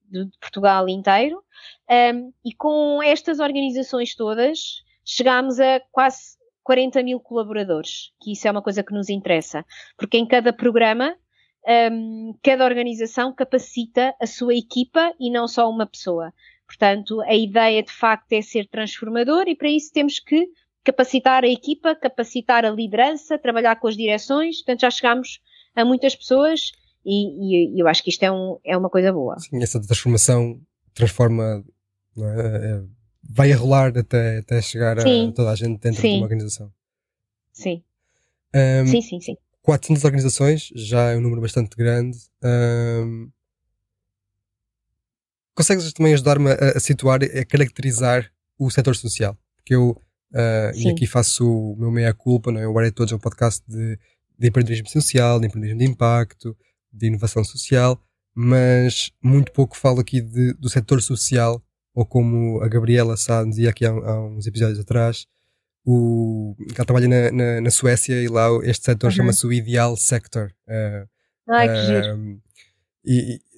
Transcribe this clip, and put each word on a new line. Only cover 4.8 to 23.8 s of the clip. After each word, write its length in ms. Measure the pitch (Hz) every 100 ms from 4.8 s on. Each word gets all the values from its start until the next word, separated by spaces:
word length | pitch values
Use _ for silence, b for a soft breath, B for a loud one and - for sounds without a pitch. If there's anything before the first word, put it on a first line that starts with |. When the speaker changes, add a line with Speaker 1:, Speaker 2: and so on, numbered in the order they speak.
| _ _
Speaker 1:
chegámos 540 | - - 254 254 262 247
a 220 | 262 262 -
quase 460 | - 262 254 - _ _ _
quarenta 400 | - 254 262 262
mil 160 | 247 254
colaboradores, 960 | - 233 214 214 196 156 160 - - _
que 120 | 214
isso 140 | 202 214
é 40 |
uma 100 | 202
coisa 220 | 202 196
que 100 | 196
nos 140 | 202 196
interessa, 560 | 196 196 165 - 156 - B B -
porque 200 | 220 233
em 100 | 233
cada 260 | 247 233
programa, 640 | 226 240 226 226 226 285 359 _ _ _ _ -
ahm, 680 | 233 233 226 220 220 226 220
cada 240 | 277 262
organização 680 | 254 240 240 226 226 - 254
capacita 800 | 254 262 254 254 - 226 240 262 -
a 60 | 220
sua 280 | - 240
equipa 580 | 240 226 247 254 320 339 339
e 100 | 247
não 200 | 240 233
só 200 | - 226
uma 180 | 226 208
pessoa. 460 | - 190 170 165 b b b _
Portanto, 560 | - 202 202 202 220
a 120 | 147
ideia 480 | 220 220 220 226 214
de 80 | 214
facto 400 | - 226 214 _
é 80 | 214
ser 260 | 208 220 202
transformador 800 | 220 214 - 220 233 247 330 370
e 80 | 302
para 140 | 294
isso 200 | 302 -
temos 300 | 302 285 -
que 280 | - 311 359 b b _
capacitar 580 | - 262 254 262 262 262
a 60 | 247
equipa, 460 | 247 - 302 330
capacitar 680 | 320 254 262 226 247 233 233
a 80 | 226
liderança, 680 | 214 220 208 269 311 - 302
trabalhar 380 | 254 226 233
com 120 | 233